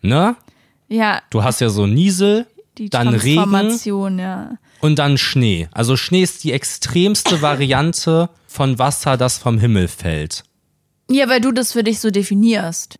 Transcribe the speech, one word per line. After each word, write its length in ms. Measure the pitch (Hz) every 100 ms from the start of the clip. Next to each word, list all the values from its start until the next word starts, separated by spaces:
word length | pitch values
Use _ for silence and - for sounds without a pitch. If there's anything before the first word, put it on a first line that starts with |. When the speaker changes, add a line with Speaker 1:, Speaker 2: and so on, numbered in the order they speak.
Speaker 1:
Ne? 360 | 95 131 190 240 _ _ _ _ _
Speaker 2:
Ja. 320 | 220 214 196 _
Speaker 1:
Du 120 | 113
hast 180 | 107 117
ja 80 | 120
so 160 | 104 101
Niesel, 600 | 117 190 185 196 214 240 - - -
Speaker 2:
Die 120 | 214
Speaker 1:
dann 180 | - -
Regen 280 | 117 110 156
Speaker 2:
Transformation, 800 | 202 196 208 226 220 202 196 185
ja. 320 | 185 185 - 240 _ _
Speaker 1:
und 180 | 151 151
dann 180 | 143 139
Schnee. 480 | - 139 117 90 82
Also 240 | - 117 131
Schnee 260 | - 180
ist 220 | 180 -
die 80 | 156
extremste 880 | 135 - - - 175 185 208 - 170
<coughs> 0 |
Variante 880 | 147 139 139 131 156 165 - 160 170 _ _
von 320 | - 135 120
Wasser, 380 | 131 139 151 131
das 220 | 127 -
vom 200 | - 113
Himmel 300 | 120 104 87
fällt. 560 | - 92 80 76 - - _ _ _ _ _ _
Speaker 2:
Ja, 180 | 262 254
weil 100 | 254
du 120 | 247
das 200 | 247 247
für 100 | 233
dich 180 | 220 214
so 100 | 226
definierst. 880 | 196 196 196 226 214 180 170 - -